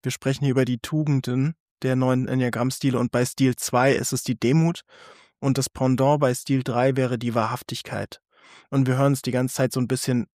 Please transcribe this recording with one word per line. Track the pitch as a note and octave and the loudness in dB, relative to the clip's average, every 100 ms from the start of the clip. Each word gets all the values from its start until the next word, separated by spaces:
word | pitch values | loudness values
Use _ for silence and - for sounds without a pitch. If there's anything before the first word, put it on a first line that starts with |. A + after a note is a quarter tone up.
Wir | C3 | -6
sprechen | - C3+ C3+ | -4 -2 0
hier | C#3+ | 2
über | B2+ | 2
die | B2+ A#2+ | 2 -2
Tugenden | - D#3 D3+ C#3 B2+ B2+ C#3+ E3 _ _ | -4 -2 0 0 0 0 -2 -4 _ _
der | C3 B2+ | -2 0
neuen | B2+ B2+ B2+ | 2 0 0
Enneagramm-Stile | C3 B2 A#2 B2 - C#3 B2 | -2 -2 0 -2 0 0 0
und | A#2+ | 0
bei | A#2+ | 0
Stil | B2 - C3+ B2 | 0 2 0 2
zwei | - B2 C3 | -2 2 4
ist | C3 - | 2 0
es | C3 | -4
die | - A2+ | -4 -2
Demut | - D#3+ E3 E3+ _ - - - _ _ | 2 4 2 -2 _ -20 -20 -20 _ _
und | C#3 C3+ | -2 0
das | C3 | -2
Pendant | - C3 B2+ C3+ D3 | -2 0 2 2 4
bei | C#3+ | 2
Stil | B2 - C3+ | 0 -2 -2
drei | C3 A#2+ C3 C3 | 0 0 2 2
wäre | B2+ A#2+ | 0 -2
die | A#2+ | -2
Wahrhaftigkeit. | A#2 A2 B2 - - - G#2+ G2+ - _ _ - - _ | -2 -2 -4 -8 -12 -8 -10 -10 -14 _ _ -20 -20 _
Und | C#3 C3 | 0 2
wir | B2+ | 4
hören | C#3 | 2
es | C3+ | 2
die | - | -2
ganze | B2 B2+ | -2 -2
Zeit | - C3 | 0 -2
so | C3 | 0
ein | B2 | -2
bisschen | C3 - B2 G#2+ | -2 0 -2 -2